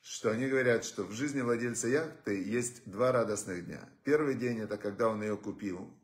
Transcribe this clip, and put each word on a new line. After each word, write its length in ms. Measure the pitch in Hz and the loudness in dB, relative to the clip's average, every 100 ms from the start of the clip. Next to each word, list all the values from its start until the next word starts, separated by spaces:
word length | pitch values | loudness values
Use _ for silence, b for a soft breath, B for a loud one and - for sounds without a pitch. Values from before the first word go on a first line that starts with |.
что 280 | - - 117 | -12 -2 0
они 160 | 110 135 | 0 2
говорят, 360 | 135 123 117 | 4 4 4
что 200 | - - | 2 -6
в 80 | 92 | -4
жизни 280 | 107 147 139 | -2 -2 0
владельца 480 | 120 117 120 117 117 | 2 2 0 -2 2
яхты 520 | 139 160 - - 101 | 2 0 -6 -2 -2
есть 400 | 95 117 120 - - | 0 0 -2 -8 -10
два 240 | 95 127 | 0 4
радостных 520 | 123 107 104 - 90 87 | 4 2 0 -4 -6 -6
дня. 140 | 58 - _ | -10 -12 _
Первый 300 | - 151 147 | 2 4 4
день — 240 | 120 123 117 | 0 0 -2
это 160 | 104 104 | -2 -4
когда 320 | 104 101 113 | -4 2 2
он 140 | 107 | 2
её 140 | 107 101 | -2 -2
купил. 540 | 104 - 101 90 73 - | -4 -6 -6 -6 -10 -16